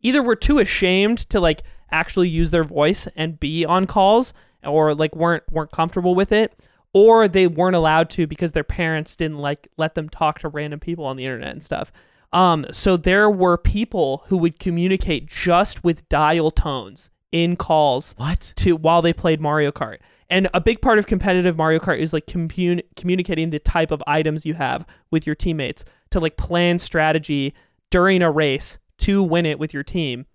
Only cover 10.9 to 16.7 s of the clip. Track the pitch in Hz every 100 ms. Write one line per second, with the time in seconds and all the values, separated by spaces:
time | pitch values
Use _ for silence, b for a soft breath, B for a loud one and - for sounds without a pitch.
10.9 | 170 143 131 131 123 135 - - - -
11.9 | b b b b 175 180 160 127 - 202
12.9 | 180 180 196 214 196 180 175 - 208 233
13.9 | 196 139 139 - 190 170 - 190 170 180
14.9 | 190 - 147 - - 180 170 202 - 175
15.9 | 160 _ 147 151 165 156 - 160